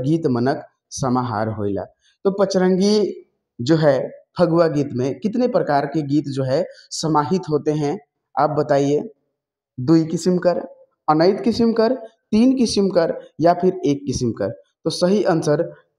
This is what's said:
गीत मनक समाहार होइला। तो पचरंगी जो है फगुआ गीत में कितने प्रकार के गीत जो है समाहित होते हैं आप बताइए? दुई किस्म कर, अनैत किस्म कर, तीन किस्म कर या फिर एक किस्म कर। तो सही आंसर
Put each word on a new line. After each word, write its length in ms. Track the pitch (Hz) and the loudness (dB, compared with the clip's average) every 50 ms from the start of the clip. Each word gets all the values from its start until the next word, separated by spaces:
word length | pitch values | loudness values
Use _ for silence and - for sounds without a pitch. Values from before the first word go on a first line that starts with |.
गीत 260 | 135 143 160 165 160 | 0 0 0 0 0
मनक 360 | 143 123 117 123 131 151 - - - _ _ _ _ | 0 0 0 0 0 -2 -4 -6 -14 _ _ _ _
समाहार 580 | - - 135 127 123 127 123 113 110 104 110 110 | -8 -6 -2 -2 0 0 -2 -2 -2 -2 -2 -4
होइला। 340 | 104 110 104 101 98 92 95 - _ _ _ _ _ _ - | -4 -4 -4 -4 -4 -6 -8 -10 _ _ _ _ _ _ -4
तो 60 | 196 190 | -2 0
पचरंगी 920 | 202 196 190 190 185 180 185 185 180 196 202 214 214 202 - - - - _ _ _ _ _ _ - | 0 0 0 0 2 2 2 2 2 2 2 2 2 0 -2 -4 -10 -16 _ _ _ _ _ _ -6
जो 160 | 120 127 165 | 0 2 2
है 220 | 156 160 147 135 131 143 127 - - - _ _ - | 4 4 4 2 2 -2 -6 -12 -16 -20 _ _ 0
फगुआ 280 | 180 165 160 170 170 | 0 2 4 2 2
गीत 220 | 160 147 147 139 143 - | 2 0 -2 -4 -2 -4
में 260 | - 143 143 127 - | -4 -4 -4 -4 -4
कितने 280 | - 208 - 240 254 | -6 -4 -2 -2 -2
प्रकार 380 | 240 - 175 - - 147 139 147 | 0 0 0 0 0 0 0 0
के 160 | 143 - 160 147 | -2 -4 -4 -2
गीत 240 | 139 143 151 139 | -2 -2 -2 -2
जो 160 | 139 131 135 131 | -2 -4 -4 -2
है 200 | 127 131 156 185 - - - - _ | 0 0 -2 -2 -4 -10 -18 -20 _
समाहित 580 | - - - 160 156 151 147 - 190 185 185 - | -10 -6 -4 0 0 0 0 0 -2 -2 -2 -2
होते 220 | 151 143 - 151 151 | -4 -2 0 -2 -2
हैं 240 | 151 147 143 165 208 - _ _ _ _ _ - | 0 -2 -4 -4 -6 -10 _ _ _ _ _ -4
आप 140 | - 143 151 | -2 -2 0
बताइए? 520 | 147 147 147 147 143 139 143 139 147 147 254 226 - _ _ _ _ _ _ _ _ _ _ _ _ | 0 0 0 2 2 2 2 2 0 -2 -2 -6 -12 _ _ _ _ _ _ _ _ _ _ _ _
दुई 280 | - 127 131 165 165 160 | -4 2 4 4 4 4
किस्म 320 | - 175 165 - 185 180 | 2 -2 -2 0 0 0
कर, 220 | 180 - 180 170 - - - - - _ _ _ _ _ | 2 2 0 0 0 -4 -10 -14 -20 _ _ _ _ _
अनैत 340 | - 156 156 165 185 220 392 | 0 2 4 4 4 2 2
किस्म 320 | - 240 208 - 233 233 220 | 0 -2 0 2 2 2 2
कर, 200 | - 220 233 262 254 - - _ _ _ _ | 2 0 0 0 -4 -8 -14 _ _ _ _
तीन 240 | - 214 240 262 262 | 2 4 4 4 4
किस्म 320 | 262 233 208 - 202 196 190 | 2 0 0 0 0 0 2
कर 240 | 180 180 165 165 170 - - - _ - | 2 2 0 0 -2 -6 -12 -14 _ 0
या 120 | 151 170 175 | 2 2 2
फिर 260 | 175 185 185 180 - - | 2 2 0 0 0 -2
एक 200 | 143 143 139 - | -2 -2 -2 -4
किस्म 260 | 131 123 120 127 117 | -6 -6 -4 -2 -4
कर। 180 | 104 - 101 98 - - - _ _ _ - | -2 -2 -4 -6 -6 -10 -16 _ _ _ -8
तो 60 | 165 | -6
सही 340 | 156 - 175 175 202 214 - | -4 -2 0 2 2 2 2
आंसर 380 | - 175 160 - - 147 147 165 - - - _ _ _ | 0 0 0 0 0 0 0 -2 -4 -8 -16 _ _ _